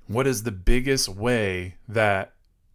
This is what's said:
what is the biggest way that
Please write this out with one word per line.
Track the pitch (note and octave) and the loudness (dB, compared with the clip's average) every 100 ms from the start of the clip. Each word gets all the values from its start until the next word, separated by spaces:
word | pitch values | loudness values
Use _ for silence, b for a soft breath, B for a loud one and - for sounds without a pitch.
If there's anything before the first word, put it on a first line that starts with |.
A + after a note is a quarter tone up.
| - | -6
what | A2 C3+ | -2 0
is | A#2 | -2
the | A2+ | -4
biggest | F#2 F2+ B2 C3 C3+ - | 0 4 4 2 -2 -2
way | F#2+ A#2 A#2+ G2+ F#2 F2+ - - | -4 0 0 0 -2 -6 -12 -6
that | A2 G#2+ G2 - _ _ _ _ | 0 2 2 -4 _ _ _ _